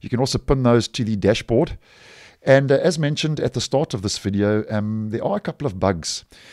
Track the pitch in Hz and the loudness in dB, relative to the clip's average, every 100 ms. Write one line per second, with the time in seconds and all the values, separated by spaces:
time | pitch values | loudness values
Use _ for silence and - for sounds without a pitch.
0 | 101 117 131 123 - 135 123 120 - - | -6 -2 -2 -2 0 2 4 4 2 -4
1 | 110 107 95 113 - 117 165 98 _ _ | -2 0 2 0 0 0 0 -4 _ _
2 | - - - _ - 135 139 139 160 156 | -20 -20 -20 _ 4 4 6 2 2 0
3 | 147 151 156 151 127 123 - 135 160 107 | -2 -2 -2 -2 -2 -2 -2 0 0 -4
4 | 98 - 101 101 104 107 - 107 107 110 | -4 -4 -2 0 2 0 0 -4 -4 -4
5 | 107 107 151 202 - - 143 92 95 87 | -4 -4 -4 -4 -6 -6 -6 0 0 0
6 | - - - - - | -6 -10 -12 -20 -20